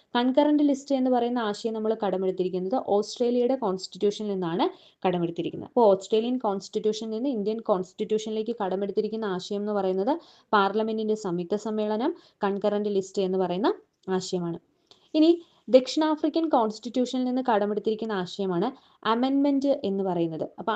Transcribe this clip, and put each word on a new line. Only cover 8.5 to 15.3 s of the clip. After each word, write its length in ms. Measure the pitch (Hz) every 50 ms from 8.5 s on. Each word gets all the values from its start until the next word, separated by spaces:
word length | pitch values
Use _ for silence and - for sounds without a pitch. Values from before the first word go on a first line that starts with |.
| 233 - 208
കടമെടുത്തിരിക്കുന്ന 600 | 185 190 190 202 196 190 214 208 208 214 220 226
ആശയം 360 | 202 185 180 175 - 208 202
എന്ന് 120 | 208 208 208
പറയുന്നത് 460 | 202 190 190 185 190 196 240 302 330 - - - - _ - -
പാർലമെന്റിന്റെ 640 | 208 196 196 196 220 220 220 220 220 220 214 214
സംയുക്ത 400 | 214 - 190 170 180 175 170 208
സമ്മേളനം, 600 | 208 - 226 214 214 214 214 214 214 240 320 - - - - _ - -
കൺകറന്റ് 440 | 196 196 202 190 208 208 208 208 208
ലിസ്റ്റ് 340 | 202 190 190 190 - 208 190
എന്ന് 160 | 185 185 190
പറയുന്ന 360 | 185 180 175 185 220 320 415 - - _ _ _ - -
ആശയമാണ്. 500 | 185 185 180 - - 180 175 170 165 - _ _ _ _ _ _ - _ _ _ -
ഇനി 280 | 311 302 330